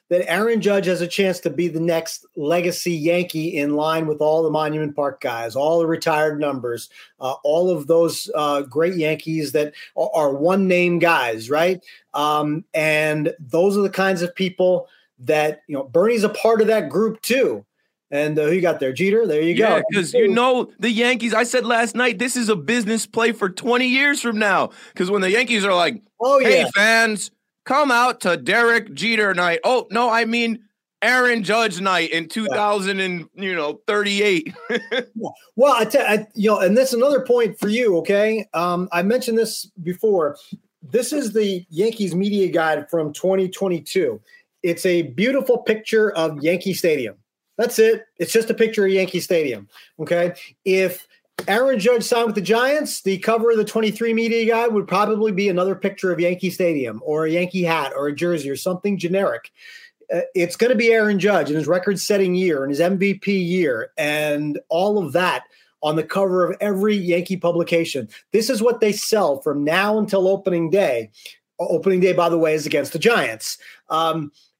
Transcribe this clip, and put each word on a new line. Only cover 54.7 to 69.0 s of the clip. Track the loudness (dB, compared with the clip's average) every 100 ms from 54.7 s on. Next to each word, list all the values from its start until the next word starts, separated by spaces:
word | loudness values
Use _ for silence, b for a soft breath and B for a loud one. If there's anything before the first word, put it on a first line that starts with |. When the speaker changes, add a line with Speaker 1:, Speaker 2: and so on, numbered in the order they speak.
Speaker 1:
would | 0 0
probably | 0 0 0 0
be | 0 0
another | 0 -2
picture | -2 -4 -2 -2
of | 0
Yankee | 0 -2 -4
Stadium | 0 0 0 -4 -6
or | -4 -2 0
a |
Yankee | -2 -2 -2
hat | 0 0 -2
or | -4 -4
a |
jersey | -2 -2 -2 -4
or | -6
something | -4 -4 -4 -2
generic. | -2 0 0 -4 -10 B B B B B -6
Uh, | -4 -2
it's | -2 -2 0
gonna | 2
be | 4 4
Aaron | 4 4 2
Judge | 2 2 2
in | 0
his | 0
record-setting | 0 0 -2 0 0 2
year | 2 2 0
and | -2
his | 0
M | 0 2
V | 0
P | 0 -2 -2
year | 0 0 0 -2 -4 -4
and | -2 0 0 -2 -4 -6 -4
all | 0 2 0
of | 0
that | 0 0 -2 -6 b b b
on | -2
the | -2
cover | -2 0 0 2 0
of | 0
every | -2 0 0 0
Yankee | 0 0 -2 -2
publication. | 0 0 0 0 0 -6 -10 B B
This | -2 0
is | 0
what | 0 2
they | 0
sell | 0